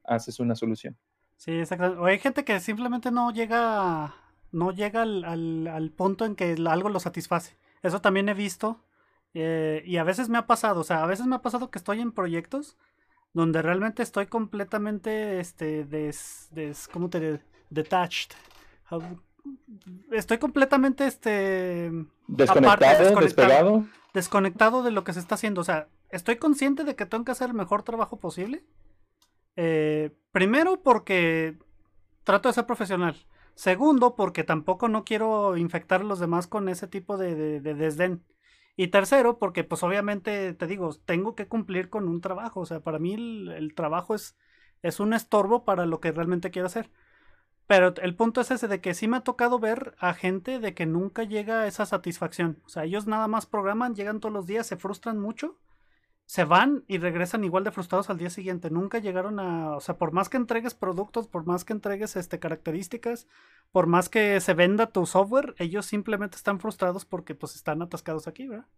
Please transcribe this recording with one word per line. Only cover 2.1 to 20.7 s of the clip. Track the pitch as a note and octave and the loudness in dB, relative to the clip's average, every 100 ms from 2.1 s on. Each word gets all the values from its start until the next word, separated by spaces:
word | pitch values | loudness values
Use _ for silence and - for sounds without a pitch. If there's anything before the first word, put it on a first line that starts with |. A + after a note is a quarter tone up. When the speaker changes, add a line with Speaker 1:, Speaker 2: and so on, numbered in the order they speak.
| G3 | 4
Speaker 2:
gente | C#4 C4+ | 2 -2
que | C4+ G3 | -2 -2
simplemente | F3 G#3+ B3 A#3+ B3 | -2 -4 -4 -4 -2
no | B3 A#3+ | 0 0
llega, | A3 A3+ A#3 A#3 G#3+ F#3 D#3+ D3 - _ _ - | -2 -2 0 2 0 0 -2 -6 -12 _ _ -8
no | E3 F3+ | -2 -2
llega | F#3 G#3 A3+ | -2 -2 0
al, | A3+ G3 | 0 -2
al, | E3+ E3 E3 D#3+ E3 | -4 -4 -4 -4 -4
al | D#3+ D#3+ | -6 -6
punto | - F#3 F#3+ A3+ | -2 0 0 -2
en | G3 | -2
que | F3 | -2
el, | E3 E3 | 0 2
algo | E3 G3+ | 2 0
lo | F#3+ | -2
satisface. | F3 F3 - E3+ - _ _ _ | -4 -8 -2 -4 -4 _ _ _
Eso | F3+ F#3 | -4 2
también | G3+ G3 G3+ | 2 2 0
he | |
visto. | G3 G3+ - G#3+ A3+ _ _ _ _ _ E3 | -2 -4 -4 -6 -6 _ _ _ _ _ -6
Eh, | D#3+ D#3+ D#3 D#3 F3 | -2 0 -2 -2 -2
y | E3+ | 0
a | |
veces | E3 F#3+ A#3 | 0 0 0
me | A#3 | 0
ha | A3+ | 2
pasado, | A3+ A3 F3+ | 2 2 0
o | |
sea, | - E3 | 0 0
a | D#3+ | 0
veces | C#4+ B3+ | 0 -2
me | B3+ | -2
ha | |
pasado | A#3+ A#3 B3+ | -2 -6 -8
que | F#3 | -10
estoy | - G#3+ | -6 -4
en | A#3+ | -4
proyectos | A3 F3+ E3+ E3+ C4+ D4 _ _ _ _ _ _ | -4 -2 -4 -6 -8 -10 _ _ _ _ _ _
donde | E3+ E3 D#3+ | 0 2 2
realmente | D#3+ F3+ A3 G#3+ | 2 0 0 -4
estoy | A3+ G3+ G3 | -4 -4 -2
completamente, | A3+ G#3+ G#3 F#3+ G#3+ G#3 G#3 A3 G#3+ G#3+ F#3 | -4 -4 -6 -4 -4 -4 -4 -4 -4 -4 -4
este, | F3 - D#3 D#3 D3 | -6 -8 -6 -4 -6
des-, | D3+ D3+ D3 - - - | -6 -6 -8 -14 -18 -16
des-, | D#3+ D3+ D3 - | -10 -10 -10 -10
¿cómo | E3+ F3 | -6 -4
te | F3 | -2
de-, | D#3+ D3 _ _ - | -4 -4 _ _ -10
detached? | D3+ D#3 F#3 F3 - - - - - - _ - | -6 0 0 0 -4 -8 -14 -20 -20 -20 _ -10
How-, | E3+ F3 F3+ _ _ C#4+ C4 - G3+ F#3 F3+ - | -10 -10 -14 _ _ -18 -18 -20 -20 -20 -20 -6
estoy | A3 - A3+ | -4 -2 0
completamente, | C#4 C#4 C4+ | 0 2 4